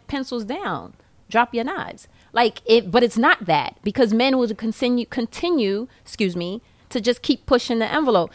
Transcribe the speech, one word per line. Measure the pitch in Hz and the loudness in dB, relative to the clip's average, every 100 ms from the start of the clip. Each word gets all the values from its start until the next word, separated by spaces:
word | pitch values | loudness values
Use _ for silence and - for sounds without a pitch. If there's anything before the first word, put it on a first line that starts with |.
| - | -6
pencils | 277 262 240 | -8 -6 -8
down. | 202 311 381 147 87 - _ _ - | -6 -8 -6 -8 -10 -20 _ _ -4
Drop | 220 247 | 0 0
your | 233 | -2
knives. | 254 381 - - - _ _ | -6 -6 -10 -14 -20 _ _
Like, | - 233 - - | 2 2 0 4
it, | 226 180 | 4 4
but | 208 | 2
it's | 240 220 | 2 4
not | 277 359 170 | 2 2 2
that, | 151 123 - | 0 0 -6
because | 208 202 240 | -4 2 2
men | 220 262 262 | 4 2 2
will | 233 214 | 0 -2
continue, | 226 - 247 247 226 | -6 -2 0 0 -2
continue, | - 233 - 339 330 202 202 254 _ | -6 -6 -4 -2 0 0 -2 -6 _
excuse | - - 196 | -10 -4 -2
me, | 175 175 214 - _ - | -2 -6 -8 -14 _ -8
to | 254 | -4
just | 220 240 | -2 -2
keep | - 277 - | 0 -2 2
pushing | 247 - 233 | 0 2 -2
the | 220 | 0
envelope. | 294 277 - - | 2 4 2 2